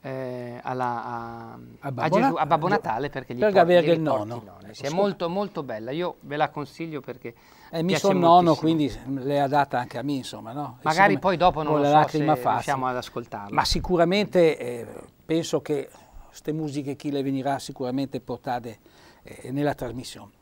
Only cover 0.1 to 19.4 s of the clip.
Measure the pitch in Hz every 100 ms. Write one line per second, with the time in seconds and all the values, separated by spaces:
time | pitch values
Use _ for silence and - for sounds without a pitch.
0.1 | 131 127 123 123 123 - 127 123 120 120
1.1 | 120 117 117 117 117 120 - - 123 160
2.1 | 190 262 170 147 160 165 208 175 113 143
3.1 | 139 - 120 214 196 170 175 156 165 156
4.1 | 131 104 117 - - 98 107 139 165 202
5.1 | 190 175 180 202 - 135 110 113 147 175
6.1 | - 139 147 151 151 143 - 165 151 123
7.1 | 120 117 - _ - - 165 165 160 196
8.1 | 190 170 175 170 151 156 165 143 - 127
9.1 | 135 131 143 139 143 139 123 120 123 131
10.1 | 143 120 120 107 135 143 120 160 160 196
11.1 | 143 180 175 180 151 151 147 143 151 -
12.1 | 156 151 143 120 117 120 135 127 127 123
13.1 | - 117 107 101 139 - 175 - 180 170
14.1 | 196 208 185 165 - 120 120 107 - -
15.1 | _ - 165 156 151 - 147 - - -
16.1 | - - - - 156 151 139 139 139 151
17.1 | 139 135 135 131 139 - 139 127 127 135
18.1 | 127 - 120 - 123 120 107 _ _ -
19.1 | _ - -